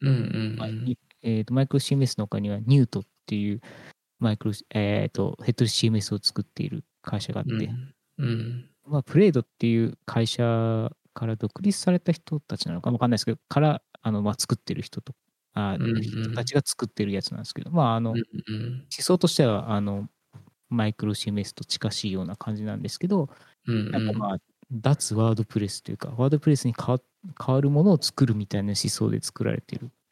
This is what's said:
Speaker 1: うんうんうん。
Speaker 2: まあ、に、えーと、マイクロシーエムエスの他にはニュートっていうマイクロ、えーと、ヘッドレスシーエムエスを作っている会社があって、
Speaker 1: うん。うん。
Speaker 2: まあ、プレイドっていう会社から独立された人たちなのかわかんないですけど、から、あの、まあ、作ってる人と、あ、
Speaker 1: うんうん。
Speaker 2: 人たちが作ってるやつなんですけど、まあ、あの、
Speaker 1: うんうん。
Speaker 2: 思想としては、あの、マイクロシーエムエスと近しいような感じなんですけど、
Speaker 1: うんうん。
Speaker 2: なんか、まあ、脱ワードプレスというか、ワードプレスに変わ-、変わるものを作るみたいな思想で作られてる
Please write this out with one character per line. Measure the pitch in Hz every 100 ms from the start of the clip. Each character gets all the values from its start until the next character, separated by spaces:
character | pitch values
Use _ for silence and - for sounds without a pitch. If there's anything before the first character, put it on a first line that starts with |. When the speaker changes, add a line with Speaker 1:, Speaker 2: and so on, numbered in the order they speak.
Speaker 1:
う |
ん | 135
う |
ん |
う | 127 110 110 110
ん。 | 110
Speaker 2:
ま |
あ、 | 110
に、 | 110 123 120 _ _
え | 113 110
ー |
と、 | 104
マ | 127
イ | 139
ク |
ロ | 139
シ | -
ー |
エ | 139
ム |
エ | 131
ス | -
の | 104
他 | 101
に | 104
は | 101
ニ | 110 139
ュ |
ー | 120
ト | 98
っ | - _ -
て | 104
い | 101
う | 101 - - - - _ _
マ | 113
イ | 107
ク | 110
ロ、 | 101 -
え | 107 101 104 107
ー |
と、 | - 101 -
ヘ | -
ッ |
ド | -
レ | 117
ス |
シ | - 117
ー |
エ |
ム | 110
エ |
ス | -
を | 104
作 | - -
っ |
て | - -
い | -
る | 160 - _
会 | - 104
社 | -
が | -
あ |
っ | -
て、 |
Speaker 1:
う | 110
ん。 | 107 123 135 _ _ -
う | 127
ん。 | 113 113 123 - _ -
Speaker 2:
ま | 147
あ、 |
プ | - 151
レ | 208
イ |
ド | 135
っ | - _
て | 117
い | 117
う | 113 - -
会 | 117 113
社 | - 117 113 113 113 113 - _
か | - 113
ら | 110
独 | 107 -
立 | 196 -
さ | -
れ | 180
た | -
人 | 160 - 151
た | - 90
ち | -
な |
の | 87
か | -
わ | 120
か | 123
ん |
な | 110
い |
で |
す | -
け |
ど、 | - _
か | 143
ら、 | 151 - - -
あ | 113
の、 | 104
ま | 104
あ、 | -
作 | -
っ | 123
て | -
る | -
人 | - -
と、 | - - _ _ _
あ、 | 107 101 95
Speaker 1:
う |
ん | 120 113
う |
ん。 |
Speaker 2:
人 | 110 110 113
た | 117
ち | 120
が | 139
作 | - - 117
っ |
て | -
る | 101
や | 98
つ | -
な | -
ん |
で |
す | -
け | -
ど、 | -
ま | 165 123
あ、 | 113
あ |
の、 | 117
Speaker 1:
う |
ん | 117
う | - 107 - 107
ん。 | 117
Speaker 2:
思 | 127 -
想 | - - 180
と | 175
し |
て | -
は、 | 127 101 113
あ | 104
の、 | 101 101 104 - _ - - _ _
マ | 120 107
イ |
ク | -
ロ | 107
シ | 101 -
ー |
エ |
ム | 101
エ |
ス | 98
と | - -
近 | - 107
し | - 104
い |
よ | 95
う |
な | 87 -
感 | - 107
じ |
な | 107 104
ん |
で | 101
す | -
け | 180
ど、 | 196 139 - - _ -
Speaker 1:
う |
ん | 113
う | 107
ん。 |
Speaker 2:
な | 110
ん | 110
か、 |
ま | 107 101
あ、 | 92 - _ _
脱 | 117 135 147 -
ワ | 110 113
ー |
ド | 110
プ | 110 107
レ | 101
ス | -
と | -
い |
う | -
か、 | - 117
ワ | 135
ー |
ド | 151
プ | 156
レ | 143
ス |
に | 123
変 | 110 -
わ-、 | 127 - _ 185 -
変 | -
わ | 135
る | 143
も | 143
の | 196
を | 170
作 | - -
る | 127
み | 107 101
た | 104
い |
な | 101
思 | 98 101
想 | - 110
で | 107
作 | - -
ら | 110
れ | 110
て | - -
る | 120 - _